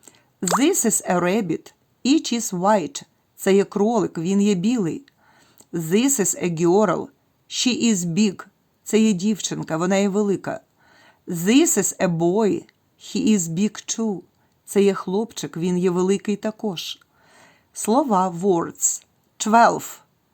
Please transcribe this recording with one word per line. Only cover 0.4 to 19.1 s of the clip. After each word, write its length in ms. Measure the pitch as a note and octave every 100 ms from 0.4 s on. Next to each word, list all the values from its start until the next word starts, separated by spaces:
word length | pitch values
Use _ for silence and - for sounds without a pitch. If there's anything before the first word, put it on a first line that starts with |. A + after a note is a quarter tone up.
This 440 | F#3 F3+ D4 G4 A3+
is 240 | - -
a 100 | F3+
rabbit. 540 | F3 G#3 F#3 D3+ - _ _ _ A#3
It 280 | D4+ -
is 260 | A#3 A3 F3+
white. 440 | F#3+ G#3+ C#3+ - - _ _ -
Це 140 | G3
є 120 | G3 F#3+
кролик, 520 | G3+ G#3 A#3 E3 -
він 240 | E3 G3
є 140 | G3+ F#3+
білий. 500 | G3 B3+ E3+ - - _ _ _ _ _ _
This 360 | E3+ D#3+ G3 C4+
is 340 | C4+ F#3+ -
a 160 | F3+ D#3+
girl. 460 | E3+ F#3+ G#3 D3+ - _ _ _ -
She 460 | - B3+ A#3 A#3
is 20 | G3
big. 500 | F3 E3 G#3+ - - _ _ _
Це 160 | - G#3+
є 140 | A3
дівчинка, 640 | F#3 G3+ G3+ - D3+ - D#3+
вона 180 | F3+ G3
є 140 | G3+
велика. 520 | F#3+ G#3 F#3 - E3 - _ _ _ _ _ -
This 500 | F3 F3 C4 E4 -
is 220 | F#3 -
a 180 | F#3 E3
boy. 480 | E3+ G3 G#3+ - - _ _ _
He 360 | - G#3 G#3+ G#3
is 40 |
big 600 | E3 D#3+ G#3 - - -
too. 220 | A3 F3+ - _ _ _ -
Це 180 | G3+
є 100 | G3
хлопчик, 640 | F#3+ - F#3+ A#3 - D3 E3
він 200 | F3+ F3+
є 120 | F#3
великий 460 | F3 F#3 G3 - G3+
також. 640 | A3 G#3+ A3 E3 - - _ _ _ _ - _ _
Слова, 560 | - - A#3+ D4 F#3+ F#3
words. 760 | E3+ G3 E3+ - - - - -